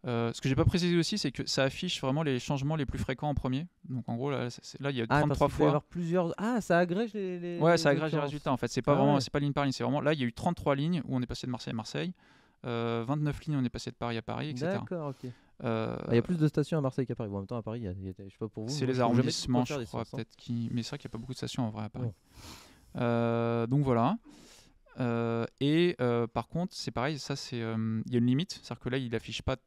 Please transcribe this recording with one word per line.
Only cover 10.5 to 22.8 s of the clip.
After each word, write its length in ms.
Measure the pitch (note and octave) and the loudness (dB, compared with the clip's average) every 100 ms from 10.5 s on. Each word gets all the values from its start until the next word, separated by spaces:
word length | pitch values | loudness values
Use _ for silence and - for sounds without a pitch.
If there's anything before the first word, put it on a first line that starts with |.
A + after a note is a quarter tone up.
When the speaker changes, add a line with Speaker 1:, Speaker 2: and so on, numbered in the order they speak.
| E3+ - C#3 | 0 0 2
Speaker 1:
lignes 260 | D#3 F3+ - | 2 -2 0
où 100 | C3 | -2
on 60 | |
est 60 | B2 | -2
passé 180 | B2+ B2+ | -4 -6
de 40 | |
Marseille 200 | A#2+ - | -6 -4
à 20 | A#2 | -6
Marseille. 380 | A2 C#3+ E3+ - _ - _ _ C3 | -4 -4 -4 -8 _ -20 _ _ -4
Euh, 380 | A#2 A#2 A#2 A#2 | -2 0 -2 0
vingt-neuf 340 | D3+ D3 C#3 - | 0 0 -2 -2
lignes, 120 | C#3+ | 0
on 60 | |
est 60 | B2 | 0
passé 200 | B2+ - | -4 -10
de 40 | - | -6
Paris 220 | A#2 A#2 | -4 -4
à 40 | |
Paris, 260 | A2+ A#2 C#3+ | -4 -6 -6
et 60 | B2 | -4
cetera. 220 | D#3+ G3 | -2 -2
Speaker 2:
D'accord, 300 | - F3 D3 | -4 -6 -6
ok. 200 | C3 B2+ - _ _ | -8 -12 -12 _ _
Speaker 1:
Euh, 320 | A#2+ A2+ A2+ - | -2 -2 -2 -4
Speaker 2:
Ah, 60 | - | 2
il 60 | A#2 | 2
y 20 | |
a 60 | |
plus 140 | A#2 F3 | 4 2
de 80 | D3+ | 4
stations 320 | - C#3+ D#3+ | 4 0 0
à 20 | |
Marseille 240 | C3+ C3+ B2 | 0 -2 -4
qu'à 80 | |
Paris. 160 | A#2 A2 | -4 -4
Bon, 60 | G2+ | -4
en 40 | |
même 60 | G2 | -4
temps, 100 | A#2+ | -6
à 40 | |
Paris, 200 | A2 A#2 | -6 -6
il 20 | |
y 40 | G#2+ | -6
a, 40 | |
il 120 | F#2+ | -6
y 60 | F#2+ | -8
a, 40 | F2+ | -10
je 60 | G2 | -16
sais 60 | - | -8
pas 80 | A2 | -8
pour 160 | - A2 | -6 -6
vous, 40 | |
Speaker 1:
C'est 160 | D3+ C3 | -2 0
Speaker 2:
moi, 20 | |
Speaker 1:
les 60 | B2+ | 2
Speaker 2:
je 40 | |
trouve 100 | A#2+ | 4
jamais 100 | A#2+ | 4
de 0 | |
Speaker 1:
arrondissements, 380 | A#2 - - B2 | 2 0 0 2
Speaker 2:
quoi 60 | B2 | 2
faire 80 | D3 | -4
Speaker 1:
je 40 | |
Speaker 2:
des 40 | A2+ | -4
Speaker 1:
crois, 180 | A#2+ A2+ | -6 -6
Speaker 2:
sens, 80 | B2 | -8
hein. 20 | |
Speaker 1:
peut-être, 180 | A2+ - | -10 -12
qui, 320 | - A#2 A2+ | -6 -4 -2
mais 100 | A#2+ | -4
c'est 80 | A2 | -6
vrai 80 | D3 | -8
qu'il 120 | B2+ | -10
y 20 | |
a 20 | |
pas 60 | A#2 | -10
beaucoup 140 | A#2 | -10
de 40 | B2+ | -8
stations 300 | B2+ - A#2 | -6 -2 -2
en 20 | |
vrai 140 | A2 | -2
à 60 | G#2+ | -8
Paris. 180 | - A#2+ - _ - - - - - | -4 -6 -6 _ -20 -18 -20 -20 -20